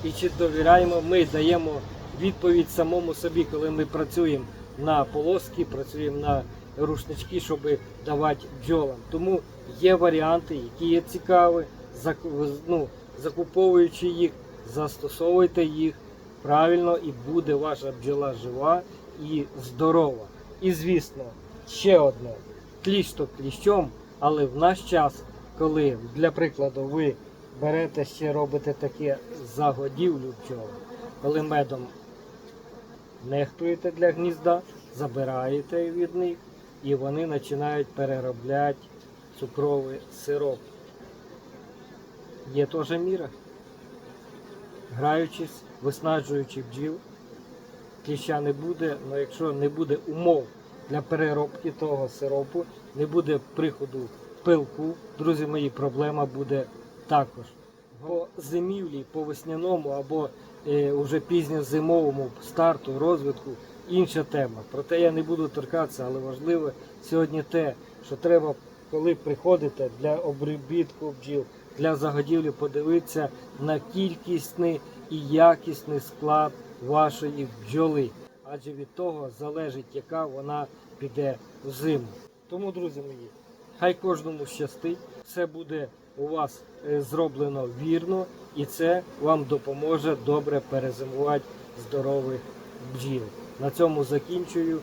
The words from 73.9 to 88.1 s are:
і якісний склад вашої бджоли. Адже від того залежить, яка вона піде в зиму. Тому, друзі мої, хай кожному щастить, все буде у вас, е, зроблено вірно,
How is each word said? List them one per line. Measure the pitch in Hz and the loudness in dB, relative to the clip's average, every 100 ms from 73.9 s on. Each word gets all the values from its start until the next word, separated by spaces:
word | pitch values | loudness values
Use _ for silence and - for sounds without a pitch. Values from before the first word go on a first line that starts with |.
| 185 190 165 - 175 - - 170 156 - - - | -2 -2 -2 -4 -4 -4 -2 0 0 -6 -20 -10
і | 156 143 | -8 0
якісний | 156 165 165 - 143 - 143 | 8 8 8 0 -8 -4 -6
склад | - - 151 151 151 - - - 123 | -6 -6 2 2 2 -2 -18 -12 0
вашої | 151 156 143 151 143 131 110 | 4 4 0 -6 -6 -8 -10
бджоли. | 107 143 160 151 123 - - - | -6 0 2 2 -2 -6 -20 -20
Адже | - 143 135 | -16 -14 -14
від | 143 139 - | -14 -14 -6
того | 180 151 135 110 | -6 -6 -10 -10
залежить, | 147 151 156 131 131 | -8 -6 -6 -8 -10
яка | 143 - 160 156 | -12 -8 -6 -4
вона | 135 139 147 143 - - - | -6 -6 -6 -6 -12 -20 -12
піде | 139 117 139 127 - - 135 | -8 -2 -2 -2 -10 -14 -12
в | |
зиму. | 127 156 147 113 98 - _ _ | -4 0 0 -2 -14 -20 _ _
Тому, | 180 196 | -8 -6
друзі | 180 175 143 | -6 -6 -8
мої, | 139 131 113 - - - - - | -14 -14 -18 -20 -20 -20 -20 0
хай | 175 | 0
кожному | 175 190 165 156 156 139 | 2 0 -2 -4 -8 -10
щастить, | - 147 - 165 175 - - - | -6 -8 -4 -6 -6 -10 -20 -12
все | 180 170 | -4 -4
буде | 156 160 156 131 - - - | -4 -8 -8 -8 -12 -20 -8
у | 143 | -4
вас, | 160 147 - - - 147 | -2 -2 -4 -20 -14 -2
е, | 147 | -2
зроблено | 131 156 160 131 143 139 123 120 | 0 0 0 0 -2 -2 -6 -4
вірно, | 156 165 170 | 0 0 0